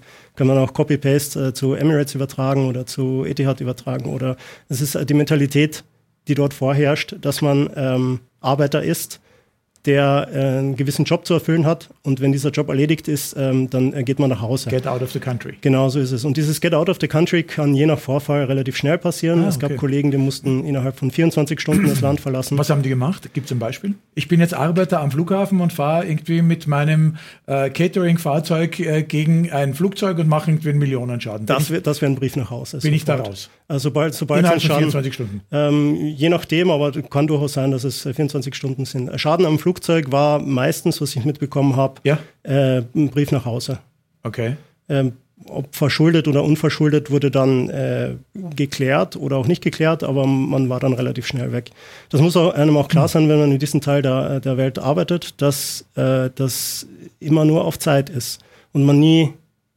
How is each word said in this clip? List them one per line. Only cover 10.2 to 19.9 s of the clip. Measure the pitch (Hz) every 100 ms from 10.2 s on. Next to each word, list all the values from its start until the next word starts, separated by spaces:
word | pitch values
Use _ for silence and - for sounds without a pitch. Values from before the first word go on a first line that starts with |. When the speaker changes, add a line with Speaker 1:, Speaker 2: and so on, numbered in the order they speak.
| -
Speaker 1:
äh, | 139 135 131
einen | 135 135
gewissen | 139 139 147
Job | 165 -
zu | 165
erfüllen | 160 160 147
hat. | 165 - -
Und | 143 131
wenn | 139
dieser | 139 147
Job | - 147
erledigt | 135 151 160 -
ist, | 147 - -
ähm, | 135 131 131
dann, | 131 131
äh, | 143
geht | 127 135
man | 135
nach | 117
Hause. | 110 127 120
Speaker 2:
Get | 127 131
out | 123
of | 127
the | 143
country. | 131 123 - -
Speaker 1:
Genau | 147 131 135
so | 139
ist | 127
es. | 127 151
Und | 156
dieses | 151 147
Get | 170
out | 156 170
of | 180
the | 156
country | 156 170 175
kann | 160 - 143
je | 139 156
nach | 143
Vorfall | - 143 147 147
relativ | 135 135 135 -
schnell | 139 180
passieren. | 175 - 165 170 196
Speaker 2:
Ah, |
Speaker 1:
Es | 143
gab | 143
Speaker 2:
okay. | 135
Speaker 1:
Kollegen, | 143